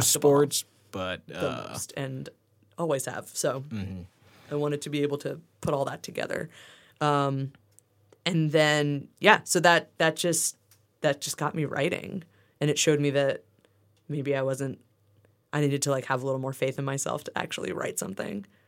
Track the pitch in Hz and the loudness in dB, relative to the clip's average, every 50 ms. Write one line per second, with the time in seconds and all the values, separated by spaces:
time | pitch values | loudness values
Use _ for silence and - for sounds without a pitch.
0 | 135 - - 147 - 143 143 143 147 147 - - - - _ _ _ _ - 98 | 8 6 4 6 6 6 8 8 6 4 2 -4 -6 -6 _ _ _ _ -6 -6
1 | 92 92 90 - - - 71 85 90 90 69 58 50 - - - - - - - | -4 -4 -6 -8 -10 -12 -8 -4 -4 -4 -4 -6 -8 -10 -8 -10 -10 -8 -8 -8
2 | 135 135 131 131 143 - - _ _ _ _ _ _ _ _ - 170 160 143 131 | -8 -6 -8 -10 -12 -14 -16 _ _ _ _ _ _ _ _ -4 -2 0 0 0
3 | - 127 - - - - - - - 147 123 135 135 147 117 104 95 95 95 90 | -2 -4 -8 -8 -10 -10 -6 -2 -2 0 -2 -2 -6 -8 -6 -6 -6 -6 -8 -10
4 | 87 - _ _ _ - - - - - 147 147 147 147 147 147 - 151 143 147 | -12 -14 _ _ _ -20 -20 -20 -12 -6 -4 -2 0 0 -2 -2 -4 -4 -2 0
5 | 143 143 143 143 - 139 143 160 - _ _ _ - 165 151 139 135 - 139 170 | 0 0 0 -2 -4 -8 -8 -8 -12 _ _ _ -2 0 0 0 0 -2 -4 -8
6 | - - - - - - - - - 160 - - - - - - - _ _ _ | -12 -8 -6 -6 -4 -4 -4 -6 -8 -8 -12 -20 -20 -20 -20 -20 -20 _ _ _
7 | 151 147 147 143 139 139 139 135 135 135 - - _ _ _ _ _ _ _ _ | 0 2 2 2 2 0 0 -2 -4 -6 -8 -14 _ _ _ _ _ _ _ _
8 | _ _ - _ _ 180 180 165 156 151 147 160 151 151 151 151 147 147 143 139 | _ _ -20 _ _ 0 2 2 2 4 4 4 6 6 4 4 2 0 0 -2
9 | - - _ _ - 202 220 - - - - 180 160 175 170 165 165 - _ - | -4 -10 _ _ 6 6 6 6 4 0 2 4 6 6 6 6 4 -2 _ 0
10 | 165 160 160 - - 175 160 165 - - - _ _ _ - _ _ _ _ _ | 2 2 2 2 0 0 0 0 0 -2 -4 _ _ _ -20 _ _ _ _ _
11 | - 151 139 - - 151 - - 147 147 - 165 147 - - - 143 180 - - | 0 0 0 0 -4 -8 -4 -2 -4 -2 -2 -2 -4 -2 0 -2 0 0 -2 -4
12 | - - - 180 - - _ _ _ _ _ _ 147 151 143 - - 165 151 147 | -6 -8 -8 -10 -10 -12 _ _ _ _ _ _ 0 0 2 4 4 4 4 4
13 | 147 143 131 143 139 135 - - - _ _ _ _ _ _ _ _ _ _ _ | 2 2 2 2 2 2 0 -4 -8 _ _ _ _ _ _ _ _ _ _ _
14 | _ - 147 147 127 139 139 135 131 135 135 127 139 131 - - _ _ _ _ | _ -8 -6 -4 -2 0 0 0 0 -2 -2 -2 -4 -6 -8 -10 _ _ _ _
15 | _ _ _ _ _ _ _ _ _ _ - 147 147 139 139 143 143 147 139 131 | _ _ _ _ _ _ _ _ _ _ 0 0 2 2 2 0 0 0 0 0
16 | 127 - 135 127 131 135 131 131 131 135 131 - 131 135 131 - 139 135 135 139 | 0 0 -2 0 0 -2 -2 -2 -2 -4 -2 -2 -2 -2 -2 -2 -4 -4 -4 -4
17 | - - - - - - - - - - - - - 185 185 - - - - - | -4 -4 -4 -6 -6 -6 -6 -6 -4 -4 -6 -6 -6 -4 -4 -4 -4 -4 -4 -4
18 | - 190 190 - - - 208 202 196 - _ _ _ | -6 -6 -6 -6 -6 -6 -6 -8 -10 -12 _ _ _